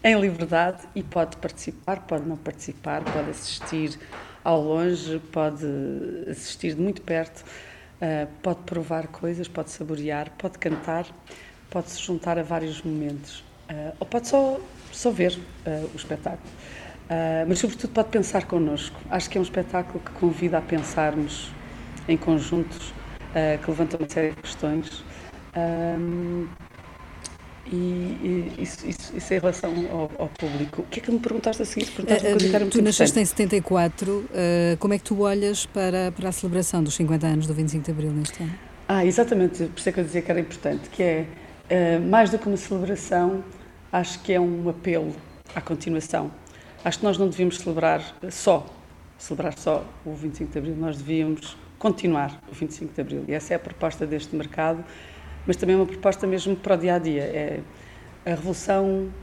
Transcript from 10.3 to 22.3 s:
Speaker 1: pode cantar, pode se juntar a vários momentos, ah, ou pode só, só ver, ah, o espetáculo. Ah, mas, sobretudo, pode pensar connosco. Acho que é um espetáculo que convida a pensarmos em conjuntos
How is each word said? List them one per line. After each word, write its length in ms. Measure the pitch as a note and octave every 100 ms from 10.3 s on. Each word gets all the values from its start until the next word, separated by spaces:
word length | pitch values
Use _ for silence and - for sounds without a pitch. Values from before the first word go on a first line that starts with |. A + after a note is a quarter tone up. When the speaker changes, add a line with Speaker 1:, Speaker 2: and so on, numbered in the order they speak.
| -
Speaker 1:
pode 200 | F#3 -
cantar, 480 | E3 D3+ D#3 E3 F3 - - - - - -
pode 200 | F3+ F3
se 120 | -
juntar 380 | - E3+ F3 E3+
a 40 |
vários 380 | D3+ E3+ D#3+ D#3
momentos, 640 | E3 D#3 D3 C#3+ C#3+ - - - -
ah, 260 | D3+ D3+ -
ou 60 | G3
pode 220 | A#3+ A#3+
só, 280 | C#4 C4+ C4+ F#4+ - -
só 220 | - A#3+
ver, 260 | F3 F3+ F3+ - - -
ah, 200 | D#3 D#3
o 40 | D3+
espetáculo. 520 | - D3+ - - - - - - - - -
Ah, 340 | E3 E3 D#3+ E3
mas, 140 | F3+
sobretudo, 320 | A3 - A3+
pode 160 | - A3
pensar 380 | A3 F#3+ G3 -
connosco. 520 | F3 D3+ D3 - - -
Acho 200 | F#3 -
que 80 | F#3+
é 40 |
um 20 |
espetáculo 560 | F3+ - F3 G#3 F#3 F3
que 120 | -
convida 480 | - F3 D#3 E3+ D#3+
a 20 |
pensarmos 920 | - D#3+ C#3+ - D3+ D3+ D3 - - - - - - - -
em 80 | D#3+
conjuntos 760 | -